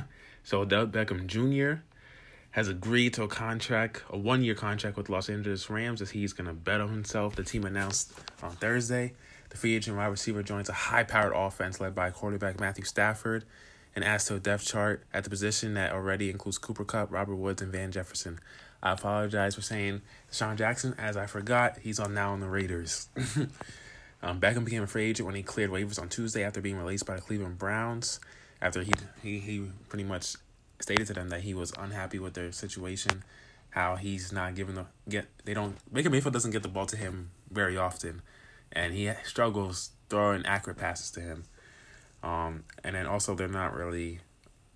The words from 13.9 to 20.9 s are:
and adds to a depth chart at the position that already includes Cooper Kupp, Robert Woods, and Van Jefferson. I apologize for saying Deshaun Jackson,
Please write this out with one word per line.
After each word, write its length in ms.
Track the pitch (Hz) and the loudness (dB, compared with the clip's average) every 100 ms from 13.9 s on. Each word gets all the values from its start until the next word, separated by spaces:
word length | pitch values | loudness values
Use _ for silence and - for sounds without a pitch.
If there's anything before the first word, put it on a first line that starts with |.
and 100 | 101 | 0
adds 200 | 98 104 - | 2 2 2
to 80 | |
a 40 | 98 | 0
depth 280 | 101 101 - | 2 2 2
chart 380 | 110 104 101 - | 2 2 0 -2
at 100 | 98 | -4
the 60 | 101 | -2
position 440 | 98 104 107 110 | 0 0 2 0
that 180 | 101 95 | 0 0
already 380 | 95 95 98 98 | 0 0 0 0
includes 280 | 98 104 98 | -2 -4 -4
Cooper 260 | - 107 | -4 -4
Kupp, 260 | 101 113 104 | -2 0 0
Robert 260 | 95 101 95 | 0 0 0
Woods, 260 | 95 95 | -2 -2
and 100 | 95 | -4
Van 180 | 95 95 | -4 -2
Jefferson. 500 | 92 90 - 87 82 - - - - | -4 -4 -6 -6 -8 -14 -20 -20 -2
I 100 | 92 | 2
apologize 600 | 95 101 104 104 104 98 | 2 2 2 2 2 2
for 80 | 98 | 0
saying 400 | 101 107 101 98 - - - | -4 -2 -2 -4 -8 -20 -8
Deshaun 260 | - 110 107 | -2 0 2
Jackson, 380 | 110 123 131 | 2 2 -2